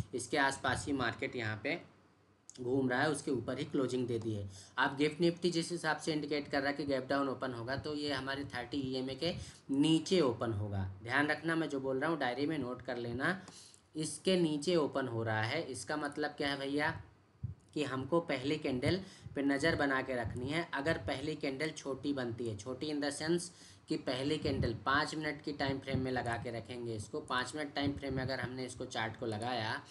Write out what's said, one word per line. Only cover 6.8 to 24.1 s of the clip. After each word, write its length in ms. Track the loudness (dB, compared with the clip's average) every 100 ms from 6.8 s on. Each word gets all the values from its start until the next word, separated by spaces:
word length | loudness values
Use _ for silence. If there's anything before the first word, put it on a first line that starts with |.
| 0
gap 220 | 0 2
down 200 | 2 2
open 240 | 0 -4
होगा, 240 | -4 -2 -2
तो 180 | -2
ये 180 | -4 -2
हमारे 320 | -2 -2 -4 -4
थर्टी 320 | -6 -4 -2 -2
ईएमए 280 | -2 -2
के 200 | -2 -2 -2 -8 -14 -2
नीचे 480 | 4 6 6 6 6
open 300 | 6 4 0
होगा। 300 | 0 0 -2 -2 -4
ध्यान 240 | 0 2 4
रखना, 280 | 2 0 0
मैं 120 | 0
जो 120 | 0
बोल 200 | 0 2
रहा 100 | 2
हूँ 80 | 2
diary 280 | 0 2 0
में 120 | 0
note 240 | -2 -4
कर 140 | -4 -4
लेना, 420 | -2 0 0 0 -6 -18 -20 -20 _
इसके 420 | -4 -4 0 4 6
नीचे 380 | 6 4 4 4
open 320 | 4 2 0
हो 140 | 0
रहा 200 | 2 2
है। 200 | 2 0
इसका 320 | -2 -6 -4 -2
मतलब 360 | -2 -2 -4 0
क्या 120 | -2
है 100 | 0
भैया 360 | 0 2 0 -2 -10 -20 _ _ -10 -10 -8
कि 100 | -2
हमको 360 | 0 -2 2 2
पहली 340 | 2 -2 0 0
कैंडल 420 | 0 2 2 2 -2 -14 -8
पे 80 | 0
नज़र 300 | 2 4 2 4
बना 240 | 4 2
के 120 | 0 -2
रखनी 320 | -2 -4 -2
है। 200 | -2 -2
अगर 240 | -2 0 0 0
पहली 280 | -2 -2 -2
कैंडल 340 | -4 -2 -4
छोटी 400 | -4 -6 -4 -2
बनती 340 | 0 -2 -2 -4
है, 80 | -4
छोटी 360 | -6 -6 -2
in 100 | 0
the 80 | -2
sense 340 | -2 2 2 0 -12 -20 -20 -4
कि 80 | -4
पहली 380 | 0